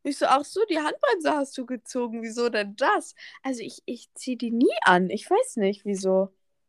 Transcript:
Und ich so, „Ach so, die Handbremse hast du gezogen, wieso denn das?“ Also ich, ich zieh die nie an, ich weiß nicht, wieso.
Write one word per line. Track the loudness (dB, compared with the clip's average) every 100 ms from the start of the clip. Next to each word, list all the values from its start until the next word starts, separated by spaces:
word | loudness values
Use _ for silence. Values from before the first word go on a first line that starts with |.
Und | -6
ich | -2
so, | 2
„Ach | 2
so, | 2 -2 0
die | 0
Handbremse | -2 0 0 2 2 0
hast | -2 -6
du | -8
gezogen, | -8 -6 -6 -4 -6
wieso | -8 -4 -2
denn | -2 -4 0
das?“ | 2 2 -2 -18 -20 -10
Also | -6 -6
ich, | -8 -12 -12
ich | -12 -12 -12
zieh | -8 -4
die | -2
nie | 4 4 4
an, | 4 6 4
ich | -2 0
weiß | 2 2 0
nicht, | 0 0 -4
wieso. | -2 2 2 2 _ _ _